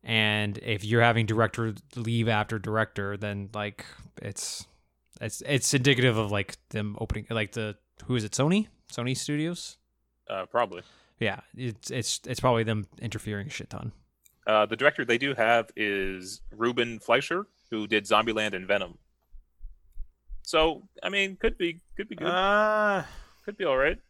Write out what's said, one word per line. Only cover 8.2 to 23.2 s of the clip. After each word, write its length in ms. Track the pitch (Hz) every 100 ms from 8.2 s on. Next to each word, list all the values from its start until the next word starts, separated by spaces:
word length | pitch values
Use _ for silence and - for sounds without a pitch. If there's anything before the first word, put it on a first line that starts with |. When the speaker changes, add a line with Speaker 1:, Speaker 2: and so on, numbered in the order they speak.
Speaker 1:
it? 80 | 107
Sony? 340 | - 143 196 214 _ _
Sony 240 | - 120 131
Studios? 600 | - 147 160 175 - - _ _ _ _ _
Speaker 2:
Uh, 160 | 98 92
probably. 360 | 117 110 90 - _ _ _
Speaker 1:
Yeah, 180 | 110 98 - -
it's, 320 | 127 101 -
it's, 280 | 131 110 - -
it's 140 | 127
probably 240 | 127 117
them 240 | 113 107 98 -
interfering 460 | 117 104 - 104 120
a 40 |
shit 200 | - -
ton. 220 | - - - _ _ _ _
Speaker 2:
Uh, 220 | - 107 104
the 80 |
director 300 | 110 139 -
they 140 | 123 -
do 160 | 139
have 360 | 127 113 117 110 -
is 640 | 107 101 95 95 92 95 -
Ruben 480 | 107 117 120 120 113
Fleischer, 480 | - 123 139 175 208 _ _
who 160 | 110 104
did 200 | 107 98
Zombieland 480 | 107 113 107 107
and 120 | 95 92
Venom. 320 | 101 90 - _ _ _ - _ _ - - - - - _ _ -
So, 400 | - 160 160 156 - -
I 60 | 185
mean, 280 | 196 196 185
could 200 | 226 -
be, 240 | 170 165 _ -
could 120 | -
be 80 | 185
good. 100 | 165
Speaker 3:
Uh, 800 | 180 196 208 214 214 214 196 151 -